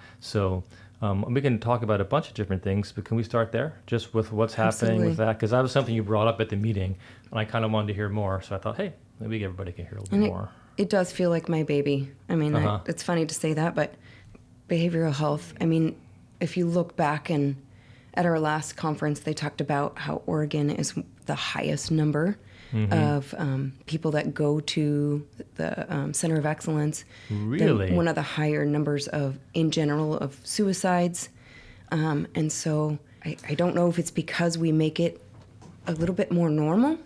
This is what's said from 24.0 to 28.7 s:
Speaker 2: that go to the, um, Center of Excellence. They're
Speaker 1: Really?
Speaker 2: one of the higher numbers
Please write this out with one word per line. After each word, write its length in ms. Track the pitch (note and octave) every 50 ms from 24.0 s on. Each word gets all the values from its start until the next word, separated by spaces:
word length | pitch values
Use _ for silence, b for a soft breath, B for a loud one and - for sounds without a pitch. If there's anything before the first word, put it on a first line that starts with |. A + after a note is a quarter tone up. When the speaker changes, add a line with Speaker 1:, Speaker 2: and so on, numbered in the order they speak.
| - D#3+ D3+
Speaker 2:
that 220 | D3 D3+ D#3 C#3+
go 240 | - D3+ D3 D3 D#3
to 640 | D3+ - - D#3+ D3+ D3 D3 D3 D3 D3 D3 D3 D3 - - - - - -
the, 380 | - D#2+ - - - - - -
um, 180 | C#3+ C#3 D3 D3+
Center 240 | - - D#3+ D#3+
of 80 | D#3 C#3+
Excellence. 580 | D3+ D3+ - - E3+ D#3 D3+ D3 D3+ D3+ - - B B B B B
They're 80 | A2 G#2
Speaker 1:
Really? 540 | G#2 A2 B2+ F3+ - D#3+ C3+ G#2 F#2+ F#2 F2+
Speaker 2:
one 160 | F3 E3+ E3+
of 80 | D#3
the 60 | D3+ D3+
higher 420 | - - D#3 D3+ D3+ D3+ D3+ D3
numbers 420 | D3